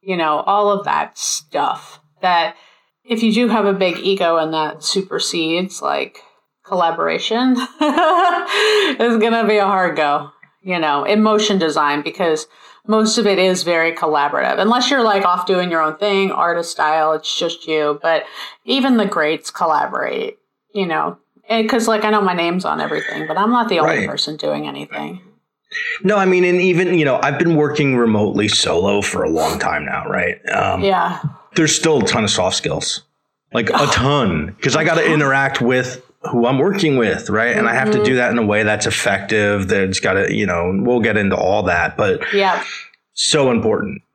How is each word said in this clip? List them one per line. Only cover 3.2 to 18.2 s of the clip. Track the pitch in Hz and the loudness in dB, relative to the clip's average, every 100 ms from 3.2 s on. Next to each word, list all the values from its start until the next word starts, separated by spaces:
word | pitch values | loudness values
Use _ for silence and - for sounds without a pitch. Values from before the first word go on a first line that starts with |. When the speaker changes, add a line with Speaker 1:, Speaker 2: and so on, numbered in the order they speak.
Speaker 1:
you | 226 | 2
do | 208 240 | 2 2
have | 220 202 | 2 2
a | |
big | 190 185 165 | 2 0 0
ego | 185 196 175 165 | -2 0 2 2
and | 156 | 0
that | 160 156 - | -2 -4 -6
supersedes, | - 196 190 151 - 175 160 170 190 - | -4 -4 -2 -4 -4 -2 -2 -2 -4 -4
like, | 71 - - - - _ _ _ | -4 -4 -6 -12 -20 _ _ _
collaboration | - 185 165 160 165 190 - 226 262 247 254 | -6 0 0 0 -2 -2 -2 0 2 0 -2
<laughs> | - 302 294 330 359 359 349 349 415 427 427 370 254 | -2 0 2 2 4 2 0 -2 0 2 2 2 0
is | 233 226 | 0 2
gonna | 226 226 214 | 2 2 2
be | 214 | 2
a | 196 | 2
hard | 196 180 156 | 2 0 0
go, | 147 147 147 _ - _ | 0 0 -4 _ -20 _
you | 185 180 | -6 -2
know, | 156 143 | 0 0
in | 143 214 | 0 2
motion | 214 214 208 196 | 4 2 2 0
design, | 165 151 147 147 | 0 0 0 0
because | 156 - 175 156 - _ - - - | -6 -2 0 0 -4 _ -20 -18 -2
most | 220 220 233 | 2 2 2
of | 208 | 2
it | 180 | 2
is | 185 185 | 2 2
very | 165 165 165 | 0 0 0
collaborative, | 165 160 151 143 143 131 - | 0 0 0 0 0 0 0
unless | 202 247 254 | 2 2 2
you're, | 277 | 2
like, | 226 196 | 2 2
off | 185 185 - | 2 0 0
doing | 185 180 | 0 0
your | 165 | 0
own | 156 156 | -2 -2
thing, | 208 196 196 | 0 0 0
artist | - 170 170 170 | 0 0 -2 -4
style, | - 151 160 156 | -2 0 2 2
it's | 156 - - | 0 -4 -4
just | 170 165 - | -4 -6 -4
you. | 156 147 147 | 0 0 0
But | 165 160 | 0 0